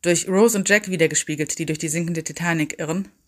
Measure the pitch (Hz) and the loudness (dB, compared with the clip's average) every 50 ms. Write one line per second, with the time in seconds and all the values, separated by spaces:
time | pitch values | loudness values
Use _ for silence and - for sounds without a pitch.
0 | - 180 175 175 - 190 185 190 220 233 226 202 185 - 202 214 208 185 185 165 | 2 2 0 0 0 0 4 4 6 6 4 2 2 4 2 2 2 0 0 2
1 | 165 156 151 147 - - 151 147 156 143 - - 165 151 156 151 - 156 147 170 | 2 2 2 -2 -2 -2 -4 -4 -4 -4 -4 -6 -4 -4 -4 -4 -4 -4 -2 -2
2 | 170 165 175 160 156 - 156 - 170 175 165 160 151 151 - - 160 151 160 185 | -2 -2 -4 -6 -6 -8 -8 -4 -2 0 0 0 0 -2 -2 -8 -4 -4 -4 -4
3 | 196 196 _ _ _ | -4 -8 _ _ _